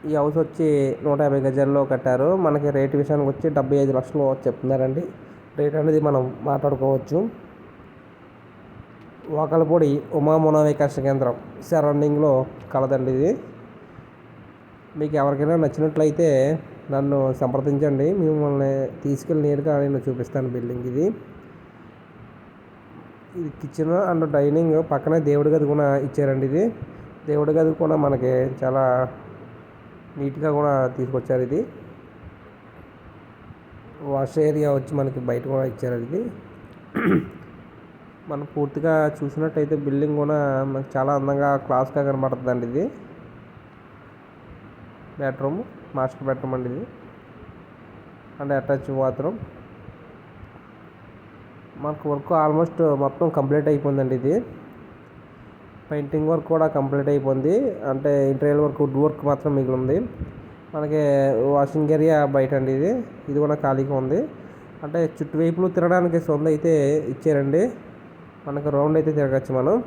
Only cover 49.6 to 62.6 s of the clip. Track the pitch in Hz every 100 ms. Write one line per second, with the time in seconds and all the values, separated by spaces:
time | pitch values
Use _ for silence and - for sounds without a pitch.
49.6 | - - - - - - - - - -
50.6 | - - - - - - - - - -
51.6 | - - 147 151 151 143 143 170 151 156
52.6 | 165 165 165 139 139 - 170 151 135 147
53.6 | 147 147 147 139 131 127 131 190 240 -
54.6 | - - - - - - - - - -
55.6 | - - - 151 143 156 156 160 160 160
56.6 | 160 156 135 139 139 143 135 135 139 202
57.6 | 269 180 120 135 143 143 135 135 147 147
58.6 | 147 147 143 135 151 151 143 139 151 139
59.6 | 127 127 131 165 240 - - - - -
60.6 | - 156 147 151 147 139 135 113 135 143
61.6 | 139 156 151 156 160 156 143 139 131 139